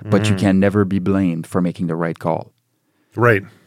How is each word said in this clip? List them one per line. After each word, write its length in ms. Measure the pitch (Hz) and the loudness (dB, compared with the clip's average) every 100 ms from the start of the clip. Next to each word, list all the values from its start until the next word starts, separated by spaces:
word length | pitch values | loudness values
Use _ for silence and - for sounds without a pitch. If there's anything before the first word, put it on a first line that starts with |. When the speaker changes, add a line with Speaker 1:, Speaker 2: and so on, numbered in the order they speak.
Speaker 1:
but 260 | 107 101 107 | -2 0 2
you 40 | |
Speaker 2:
Mm. 40 | 95 | 2
Speaker 1:
can 200 | 101 95 | 2 2
never 260 | 98 104 95 | 2 2 0
be 120 | 98 | 0
blamed 480 | 95 98 92 82 - | 0 0 0 -2 -4
for 140 | 95 | -2
making 280 | 90 - 85 | -2 -4 -6
the 80 | 82 | -4
right 220 | 85 80 | -4 -4
call. 340 | 85 80 - _ _ _ _ _ _ | -4 -4 -8 _ _ _ _ _ _
Speaker 2:
Right. 280 | 107 120 98 95 - | 0 2 2 -2 -20